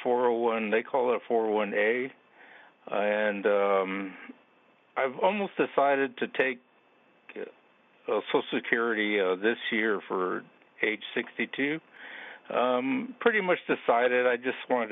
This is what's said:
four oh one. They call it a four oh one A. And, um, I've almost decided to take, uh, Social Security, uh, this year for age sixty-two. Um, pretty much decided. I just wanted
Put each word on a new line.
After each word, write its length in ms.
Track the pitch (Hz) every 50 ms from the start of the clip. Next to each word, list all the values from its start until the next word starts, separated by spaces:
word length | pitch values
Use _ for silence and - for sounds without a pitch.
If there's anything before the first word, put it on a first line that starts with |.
| -
four 220 | 131 120 123 127
oh 80 | 120 117
one. 360 | 117 120 117 113 113 110 104
They 100 | 107 113
call 320 | 120 - - 135 123 127 117
it 40 |
a 20 | 104 -
four 180 | - 120 113 110
oh 60 | 110
one 220 | 104 107 107 101 110
A. 360 | 104 104 107 117 127 127 135 - _ _ _ _ - - - - - - - _ _ - -
And, 540 | - 104 101 104 104 107 107 107 101 98 98
um, 680 | 110 104 101 101 101 98 98 95 95 95 98 98 95 92 - - - - _ _ _ _ _ _ _ _ _ _ _ -
I've 200 | 131 131 131 123 -
almost 340 | - 185 107 104 - - -
decided 600 | - 147 123 - - 139 143 139 135 139 131 120
to 100 | - -
take, 320 | 104 - - 135 131 127 123 _ _ _ _ _ _ _ _ _ _ _ _ _ - -
uh, 840 | 101 98 - - _ _ _ _ _ _ _ _ _ - - 117 104 - -
Social 120 | - 139 - - -
Security, 680 | 123 - - 127 117 117 117 113 107 107 104 104 101
uh, 140 | 95 92 92
this 220 | 90 101 113 117 - - -
year 300 | 120 110 110 113 104 92 -
for 360 | - - 95 90 90 98 98 - - _ _ _ _ _ - -
age 180 | 110 110 107 - - -
sixty-two. 640 | 127 113 - - - 117 - - - 135 143 156 160 _ _ - - - - - - - - - - - - -
Um, 640 | - 120 127 127 123 127 135 131 131 - - 240 -
pretty 220 | - 233 220 214
much 180 | 190 185 170 - -
decided. 600 | - 156 - - - 127 120 123 127 123 123 123
I 100 | 127 120
just 200 | 120 123 131 120 - - -
wanted 200 | 127 123 113 107